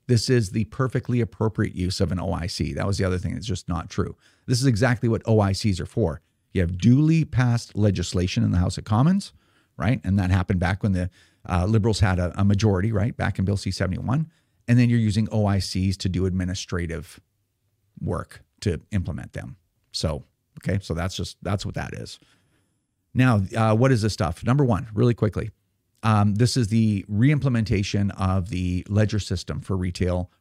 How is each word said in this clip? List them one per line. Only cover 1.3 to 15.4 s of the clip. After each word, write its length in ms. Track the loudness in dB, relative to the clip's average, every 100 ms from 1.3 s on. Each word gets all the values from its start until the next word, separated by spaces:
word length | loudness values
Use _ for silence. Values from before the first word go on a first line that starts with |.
| -2 -2 0 -2
use 260 | -2 -4 -2
of 120 | -2
an 80 | -2
O 120 | -4
I 140 | -4 -4
C. 260 | -4 -4
That 140 | -4 -2
was 100 | 0
the 80 |
other 140 | 0 -2
thing 160 | -4
that's 100 | -6
just 240 | -6 -8 -6
not 220 | -8 -6
true. 240 | -6 -6 -8 _ _ -4
This 140 | 0
is 60 | 2
exactly 420 | 4 2 2 0
what 140 | 0 2
O 140 | 4
I 100 | 4
Cs 300 | 2 -2 -2
are 40 |
for. 360 | -4 -2 -2 -4 _ _ _
You 80 | -2
have 180 | -2 2
duly 460 | 4 6 6 2
passed 520 | 0 0 2 0 -2 0
legislation 680 | 2 2 -2 -2 -2 0
in 80 | 2
the 60 | 2
House 200 | 0 -2
of 60 |
Commons, 480 | 0 2 4 2 -2 -14 _ _ _ -4
right? 240 | -2 -2
And 120 | 0 0
that 100 | 2
happened 300 | 2 2 0
back 240 | 0 0
when 80 | 0
the, 180 | -2 -4 -8 _ _ -4
uh, 180 | -2 2
Liberals 320 | 2 2 2
had 220 | 2 2
a, 120 | -2 0
a 40 |
majority, 480 | 2 2 2 2 0
right? 240 | 0 -2 -2
Back 240 | -4 -2
in 40 |
Bill 120 | -2 -2
C 160 | -4
seventy-one. 580 | -4 -4 -4 -2 -4 -4 _ _ _ 0
And 100 | 4
then 100 | 4
you're 120 | 2
using 260 | 2 0 0
O 120 | 0